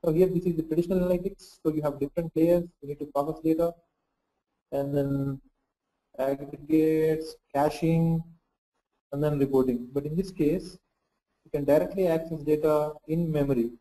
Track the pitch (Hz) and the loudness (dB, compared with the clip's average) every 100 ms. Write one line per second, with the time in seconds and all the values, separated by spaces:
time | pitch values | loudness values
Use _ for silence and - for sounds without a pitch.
0 | 170 160 185 170 175 160 - 156 175 185 | 0 2 2 2 -2 -4 -2 -2 0 0
1 | 180 180 180 196 - - 160 156 147 139 | 2 0 -2 -10 -20 -6 -4 -2 -4 -4
2 | 143 - 165 160 165 175 175 _ 139 147 | -6 -4 -4 0 2 2 0 _ -14 -12
3 | 147 143 147 160 160 160 170 170 _ _ | -6 -4 -4 -2 0 0 0 -4 _ _
4 | _ _ _ _ _ _ _ 139 139 143 | _ _ _ _ _ _ _ -6 -2 -2
5 | 139 139 139 139 _ _ _ _ _ _ | 0 -2 -2 -6 _ _ _ _ _ _
6 | _ - 135 139 143 143 147 156 156 160 | _ -4 -2 -2 -6 -14 0 2 4 2
7 | 160 156 156 - _ 139 151 - 160 165 | 2 0 -4 -14 _ 0 0 2 2 2
8 | 165 165 165 - _ _ _ _ _ _ | 2 0 -4 -18 _ _ _ _ _ _
9 | _ 143 151 147 135 135 127 120 - 139 | _ -2 0 2 2 2 2 0 -4 -6
10 | 147 160 185 - 147 170 - - _ _ | -4 -4 -4 0 0 0 -4 -18 _ _
11 | _ _ _ _ _ 147 143 147 - 196 | _ _ _ _ _ -4 4 4 2 0
12 | 180 160 - 156 143 151 156 151 151 151 | 0 0 -2 -8 0 2 4 2 0 -6
13 | - 165 165 151 139 127 117 - | -4 -2 0 0 2 2 0 -4